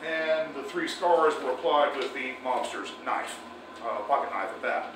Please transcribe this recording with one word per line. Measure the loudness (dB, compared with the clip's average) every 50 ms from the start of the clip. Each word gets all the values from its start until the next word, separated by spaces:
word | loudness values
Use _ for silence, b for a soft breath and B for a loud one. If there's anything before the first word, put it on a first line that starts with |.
| -4
and | -2 -2 -2 2 2 2 2 0 -2 -4
the | -8
three | -8 -4 -2 -2 -2
scars | -2 -2 0 4 6 6 8 8 6 4 4
were | -2 -2
applied | -2 0 2 4 6 6 6 4 2
with | -2 -4 -4 -4
the | -4 -6 -6 -6 -6 -2
mobster's | 0 0 0 0 -4 -6 -6 -8 -8 -10 -8 -4
knife, | -2 -2 -2 -2 -6 -10 -12 -12 -14 -16 -16 -16 -16 -14 -8 -6
uh, | -4 -4 -4
pocket | 2 2 2 2 2 -2
knife | -2 -4 -4 -4
at | -6 -4
that. | -2 -2 -2 -2 -2 -6 -10